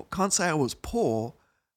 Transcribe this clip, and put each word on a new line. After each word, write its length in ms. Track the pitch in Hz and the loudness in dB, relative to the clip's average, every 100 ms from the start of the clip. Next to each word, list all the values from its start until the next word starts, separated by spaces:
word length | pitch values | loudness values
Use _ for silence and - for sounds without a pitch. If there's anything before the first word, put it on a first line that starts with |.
| - | -8
can't 220 | 175 208 | -2 0
say 160 | - 180 | 2 2
I 60 | |
was 200 | 156 123 | 2 0
poor, 600 | - - 233 165 113 117 - _ _ _ | -2 -6 0 2 0 -2 -8 _ _ _